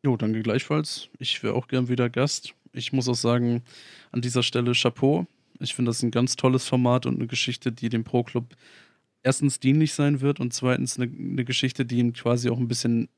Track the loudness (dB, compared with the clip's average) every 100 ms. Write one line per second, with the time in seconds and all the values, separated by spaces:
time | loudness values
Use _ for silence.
0 | 2 2 0 0 2 0 0 -2 -2 -8
1 | -12 -10 -6 -2 -2 -2 0 -2 0 2
2 | 0 2 0 -2 -10 -20 -16 -12 -4 -2
3 | 0 0 2 2 2 0 -4 -20 -20 -20
4 | -8 -4 -2 0 0 0 0 2 0 2
5 | 2 2 -2 _ _ -12 -10 -2 -2 0
6 | 0 0 0 2 2 2 0 2 4 2
7 | 0 -2 -2 -4 -4 -4 -6 -4 -2 -2
8 | 0 -2 0 -4 -6 -16 -20 -20 -20 _
9 | _ _ -2 2 0 0 2 4 2 2
10 | 0 2 0 0 -4 -2 0 0 -2 -2
11 | -4 -4 -6 -4 -2 -2 -2 -2 -2 2
12 | 2 0 0 0 0 -2 -2 0 2 0
13 | 0